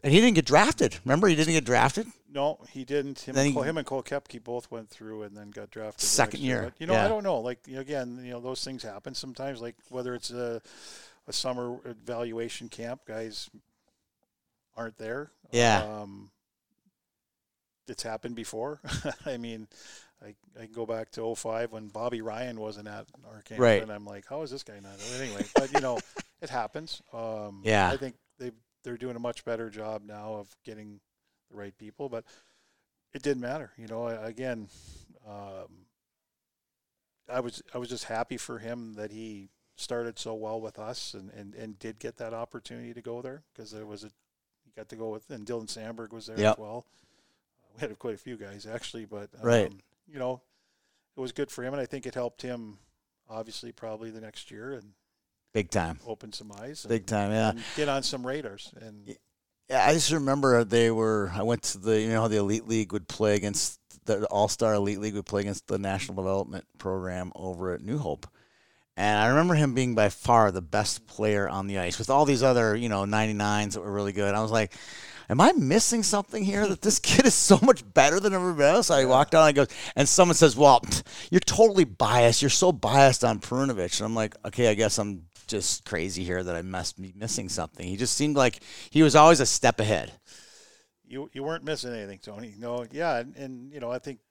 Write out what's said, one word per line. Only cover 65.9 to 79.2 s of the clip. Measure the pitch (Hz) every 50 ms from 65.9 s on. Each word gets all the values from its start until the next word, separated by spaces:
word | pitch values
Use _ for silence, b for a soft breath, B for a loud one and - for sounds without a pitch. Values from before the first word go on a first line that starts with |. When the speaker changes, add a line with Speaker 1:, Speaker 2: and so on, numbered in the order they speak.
| 98 95 - - 92
Speaker 1:
Development | 95 92 95 95 98 98 62 87 92 _ _ _ _
Program | - 95 95 95 90 92 90 90 92 90 -
over | - 92 92 90 85 92 92 87
at | -
New | - 101 131 151
Hope. | 135 85 73 - - - _ _ _ _ _ _ _ _ _ _ _ _ _
And | - 98 104 107 104
I | 107 117
remember | 131 151 170 180 175
him | 151 151 139 117
being | 131 127 123 117
by | 110 107 101
far | - - - - 120 117 110 101
the | 87 92
best | 85 76 - 104 104 - - - _
player | - - - 107 107 104 101 101 76
on | - 98 98 98
the | 98 95
ice | 90 87 87 -
with | 113 -
all | 135 139 151
these | 143 139 117
other, | 131 131 127 120 117 110 107
you | 113 120 117
know, | 107 98 98
ninety-nines | 101 107 107 110 110 107 104 104 104 104 104 104 104 101
that | 110
were | 85 104
really | 98 101 101 101
good. | 98 101 101 101 98
I | 107
was | 110 107
like, | 113 113 107 92 B B B B B B B B B B B B
"Am | 107 131
I | 190 294
missing | 370 294 151 131 165 226 - - 233 233
something | 202 - 208 202 202 _ - 220
here | 196 196 202 202 214
that | 196 190 -
this | - 214 214 -
<laughs> |
kid | - - - - 277
is | 240 -
so | - - - 202 -
much | - 269 254 - - 98 -
better | 151 135 143 160 196
than | 196 208 190
everybody | 185 180 185 170 147 143 143 175
else?" | 240 226 -
I | 165 139
Speaker 2:
Yeah. | 131
Speaker 1:
walked | 127 127 131